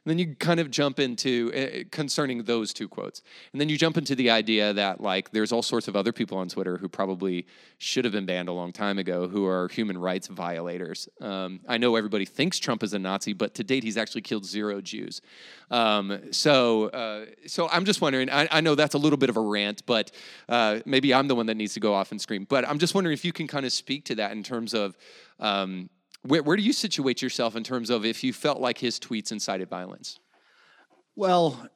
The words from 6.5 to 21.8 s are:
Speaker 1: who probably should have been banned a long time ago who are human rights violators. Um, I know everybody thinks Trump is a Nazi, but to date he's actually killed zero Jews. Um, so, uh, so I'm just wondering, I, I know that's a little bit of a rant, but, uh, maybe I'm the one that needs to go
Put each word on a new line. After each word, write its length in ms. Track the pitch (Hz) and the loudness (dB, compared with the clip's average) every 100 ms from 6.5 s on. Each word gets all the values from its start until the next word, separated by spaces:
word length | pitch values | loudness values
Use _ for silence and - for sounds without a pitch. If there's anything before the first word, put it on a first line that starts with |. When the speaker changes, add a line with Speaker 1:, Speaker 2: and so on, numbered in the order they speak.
| - 92 87 | -4 -2 -4
Speaker 1:
who 120 | 90 | -6
probably 560 | - 98 92 95 90 - - - _ | -4 -2 0 -2 -2 -6 -18 -20 _
should 260 | - 131 | -2 0
have 80 | 120 | 0
been 140 | 101 | 0
banned 240 | 92 90 90 | -2 -2 -2
a 20 | |
long 220 | 90 87 | -4 -6
time 240 | 98 101 98 | -4 -2 0
ago 300 | 92 90 90 | -2 -2 -2
who 160 | 101 | 0
are 240 | 95 92 90 | 0 0 -2
human 280 | - 107 90 | -2 -4 -2
rights 300 | 92 92 - | -2 -2 -6
violators. 800 | 92 87 85 87 87 85 - - - | -8 -6 -6 -6 -8 -8 -10 -12 -12
Um, 400 | 110 95 92 92 - | -8 -6 -6 -10 -4
I 80 | 117 | 2
know 180 | 123 | 4
everybody 300 | 113 104 104 | 4 2 -2
thinks 340 | 95 - 170 - | -2 -2 -2 0
Trump 240 | - 113 | -2 -2
is 100 | 104 | -2
a 60 | 98 | -2
Nazi, 320 | 95 98 110 | -2 -2 -4
but 220 | 95 104 | -2 -4
to 80 | - | -4
date 200 | 104 131 | -2 0
he's 140 | 113 107 | 0 -4
actually 240 | 107 113 | -4 -6
killed 240 | - 110 | -4 -6
zero 360 | 90 104 104 101 | -4 -4 -4 -6
Jews. 400 | 95 107 87 - - - - - - | -8 -10 -10 -12 -16 -20 -20 -20 -4
Um, 480 | 120 110 104 98 101 - | 2 4 4 0 -6 -4
so, 580 | - 151 131 120 113 107 | 0 4 6 6 4 0
uh, 360 | 131 110 107 110 - | -4 -6 -8 -12 -18
so 240 | 151 - 170 | -8 -2 0
I'm 160 | 170 | 2
just 160 | 196 - | 2 2
wondering, 280 | 156 131 127 | 2 2 2
I, 180 | 139 151 | 2 4
I 100 | 156 | 4
know 140 | 165 | 4
that's 200 | 143 151 | 4 4
a 40 | 143 | 4
little 180 | 151 143 | 4 4
bit 120 | 131 | 4
of 80 | 110 | 4
a 40 | |
rant, 440 | 107 104 101 104 | 2 2 0 -2
but, 260 | - 113 101 - - - - | 0 0 0 -10 -20 -18 0
uh, 300 | 120 110 107 | 2 4 2
maybe 280 | 139 135 135 | 2 2 6
I'm 140 | 127 139 | 4 4
the 80 | |
one 100 | 120 | 2
that 100 | 110 | 2
needs 200 | 110 104 | -2 -4
to 40 | |
go 140 | 110 | 0